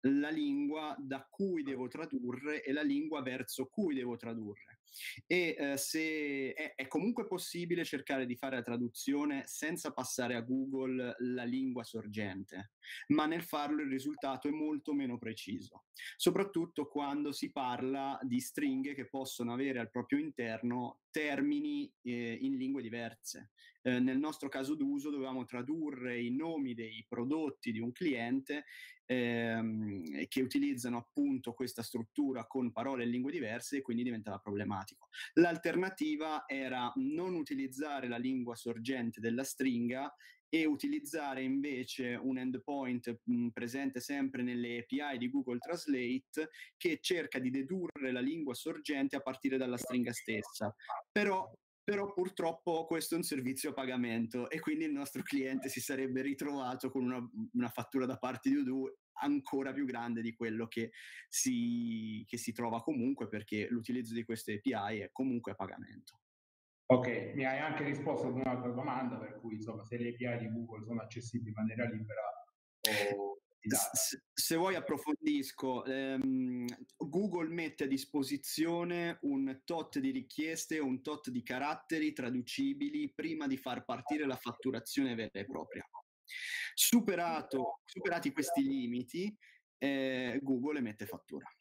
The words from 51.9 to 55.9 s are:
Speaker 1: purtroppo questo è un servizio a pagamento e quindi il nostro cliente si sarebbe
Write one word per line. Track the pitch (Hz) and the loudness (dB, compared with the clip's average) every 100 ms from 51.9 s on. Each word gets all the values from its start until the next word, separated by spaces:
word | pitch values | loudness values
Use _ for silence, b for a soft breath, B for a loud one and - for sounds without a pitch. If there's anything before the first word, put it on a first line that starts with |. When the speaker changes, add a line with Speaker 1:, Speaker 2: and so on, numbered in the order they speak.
| 202 202 | 0 0
Speaker 1:
purtroppo | - 185 - 165 165 - 165 | 0 -2 0 -2 0 0 0
questo | 160 165 - | 2 0 2
è | 170 | 0
un | |
servizio | 170 139 127 131 151 | 0 0 0 0 -2
a | |
pagamento | 135 127 127 120 113 113 123 120 | -2 0 2 2 2 2 0 -2
e | 160 | -2
quindi | 160 156 | 0 2
il | 160 | 2
nostro | 143 139 - | 0 -2 -4
cliente | - 139 131 135 135 | 0 0 2 0 -2
si | 127 | -4
sarebbe | 117 | -2